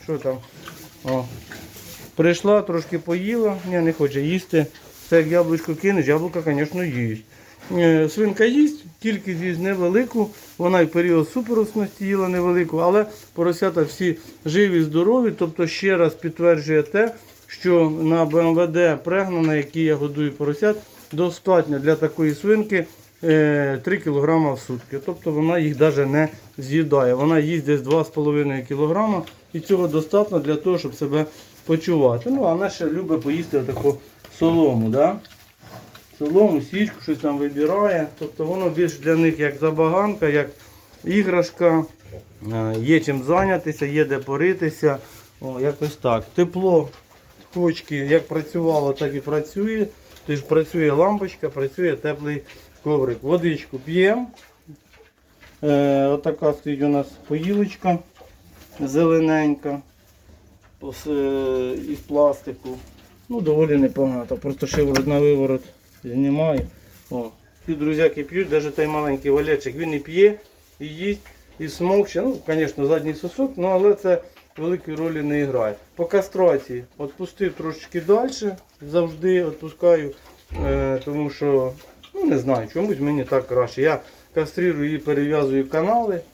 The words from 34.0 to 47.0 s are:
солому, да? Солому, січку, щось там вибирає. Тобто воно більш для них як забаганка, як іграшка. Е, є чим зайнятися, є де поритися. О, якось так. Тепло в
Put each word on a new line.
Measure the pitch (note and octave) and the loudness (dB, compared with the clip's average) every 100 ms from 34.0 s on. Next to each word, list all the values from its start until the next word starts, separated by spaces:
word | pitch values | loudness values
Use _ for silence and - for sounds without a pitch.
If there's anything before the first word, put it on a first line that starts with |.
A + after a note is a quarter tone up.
| - - - - | -8 -20 -20 0
солому, | E3 E3 D3+ A#2 A2 | 2 4 4 2 0
да? | B2+ D#3+ G#3 - - - _ - - - - - - | 2 2 0 -12 -20 -20 _ -20 -20 -20 -20 -20 -8
Солому, | D3 F3 G#3+ D#3 | 0 4 4 2
січку, | B2 F#3 G#3+ - | -2 -2 -2 -4
щось | - C#3+ | -8 -4
там | D3+ C#3+ | -4 -4
вибирає. | C#3+ C#3+ D3+ F#3+ G#3 F3 D3+ - | -4 -2 0 2 0 0 -4 -8
Тобто | D3 - D#3+ | -14 -8 -6
воно | F#3+ F#3 | -2 -2
більш | D#3 F3 - | 0 -2 -2
для | C#3+ D#3+ | 0 2
них | E3 D#3 | 2 2
як | D3 C#3 | -2 0
забаганка, | D#3 D#3 D#3+ F3+ G#3 G3+ D#3 | -2 2 2 2 0 0 0
як | D3 C#3+ - - - - - | 2 0 -8 -20 -20 -20 -14
іграшка. | - F#3+ F#3+ F3 E3+ - F3 D#3+ D#3+ - - - - - G#2+ | -2 0 2 2 0 2 2 2 0 -10 -20 -20 -20 -16 -8
Е, | A2+ A2 A2 | -4 -2 -2
є | A#2+ D#3+ | 2 2
чим | D#3 C#3 | 2 -4
зайнятися, | B2+ F3 G3 F#3 D#3+ D3 C#3+ | 0 0 2 0 -2 -6 -4
є | D3+ D3 | 0 0
де | C#3 | -2
поритися. | C3+ C#3 F3 F#3 E3 D#3 D3+ C#3 - - - _ | -4 -2 0 0 -2 0 0 0 -8 -20 -20 _
О, | C3 B2+ | -12 -4
якось | C#3 C#3+ D3+ - | -4 -2 -6 -4
так. | C3 A2+ G2 - | 0 0 -2 -2
Тепло | F3 F3+ F#3 E3+ | -2 0 4 4
в | C#3 - | 2 -10